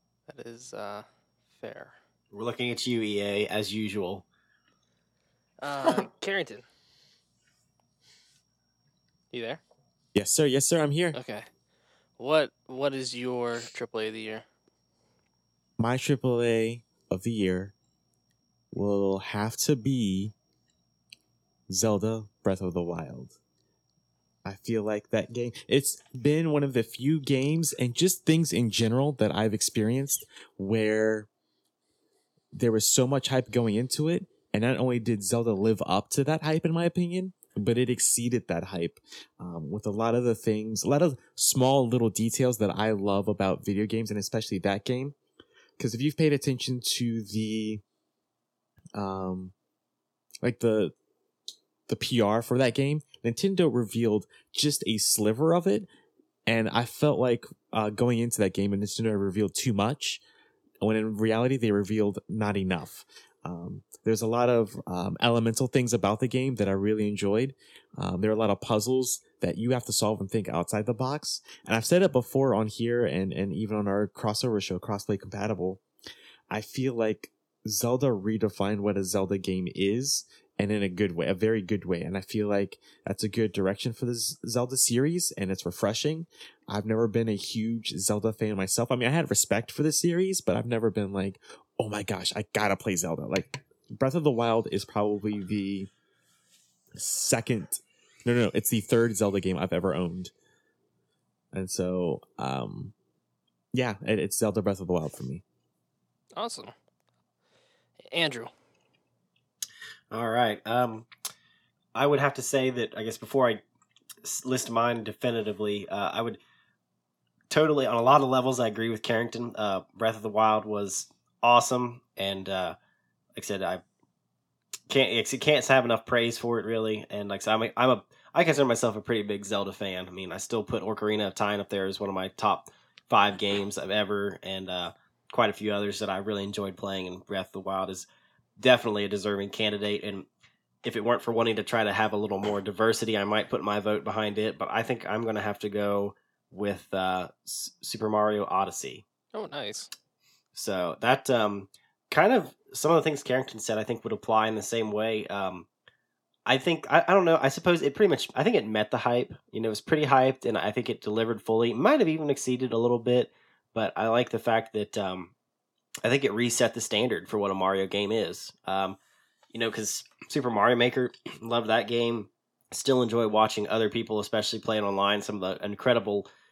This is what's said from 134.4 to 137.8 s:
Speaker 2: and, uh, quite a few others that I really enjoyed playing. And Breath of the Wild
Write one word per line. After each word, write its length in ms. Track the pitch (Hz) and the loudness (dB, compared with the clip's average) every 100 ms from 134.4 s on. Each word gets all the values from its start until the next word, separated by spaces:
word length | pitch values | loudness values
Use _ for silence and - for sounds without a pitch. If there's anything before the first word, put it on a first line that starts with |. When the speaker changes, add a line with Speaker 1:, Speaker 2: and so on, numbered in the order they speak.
Speaker 2:
and, 260 | 92 95 92 | -8 -8 -6
uh, 240 | 90 85 - _ _ - | -6 -6 -10 _ _ -4
quite 180 | - 110 | 2 2
a 20 | |
few 200 | - 104 | 2 -2
others 280 | 101 101 101 | -2 -2 -4
that 100 | 101 | -4
I 60 | 95 | -4
really 260 | 101 101 | -4 -4
enjoyed 340 | 98 101 98 87 | -4 -4 -6 -6
playing. 300 | 101 95 92 | -6 -6 -6
And 180 | 87 | -10
Breath 220 | - 98 92 | -8 -6 -6
of 60 | |
the 80 | 101 | -8
Wild 280 | 98 95 | -6 -4